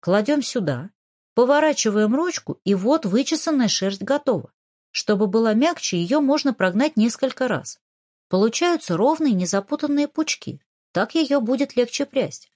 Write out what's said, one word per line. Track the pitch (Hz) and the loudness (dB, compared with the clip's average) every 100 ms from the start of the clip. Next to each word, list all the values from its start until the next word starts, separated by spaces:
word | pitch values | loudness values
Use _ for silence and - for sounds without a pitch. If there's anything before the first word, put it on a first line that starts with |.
Кладем | - 196 214 294 | 2 0 2 0
сюда, | 247 254 180 123 165 _ _ _ _ | 0 -4 -2 -4 -8 _ _ _ _
поворачиваем | - 247 285 311 294 220 208 214 | 0 2 4 2 2 0 2 2
ручку, | 254 349 - - 143 | 2 -2 -4 -10 -8
и | - | -2
вот | 196 202 311 240 | 0 2 0 2
вычесанная | 202 269 311 330 294 226 | 0 0 -2 0 0 2
шерсть | - 190 196 | 0 -2 -4
готова. | 196 285 285 202 - _ _ _ _ | -2 -2 0 -2 -4 _ _ _ _
Чтобы | - - 208 208 | -10 -2 0 2
была | 214 226 | 2 2
мягче, | 214 302 - - 175 | 2 2 0 -4 -2
ее | 175 285 | 0 2
можно | 277 285 285 | 2 2 0
прогнать | 240 190 185 294 254 | 0 0 2 0 2
несколько | 226 - 262 - 262 | 0 0 -4 -2 -2
раз. | 170 - - _ _ _ _ _ | -2 -6 -18 _ _ _ _ _
Получаются | 185 214 226 349 339 - 170 | 0 2 2 0 0 -2 0
ровные | 233 311 311 | 2 2 2
незапутанные | 190 180 196 196 294 294 285 285 | 0 0 -2 -2 -4 -2 0 -2
пучки. | - 311 - - 139 _ _ _ | -2 -4 -4 -8 -14 _ _ _
Так | - 214 | -4 -2
ее | 330 302 285 | 0 2 0
будет | 220 254 277 - | 0 0 0 0
легче | 240 - | -2 -2
прясть | 277 269 185 - _ | -4 -2 -4 -6 _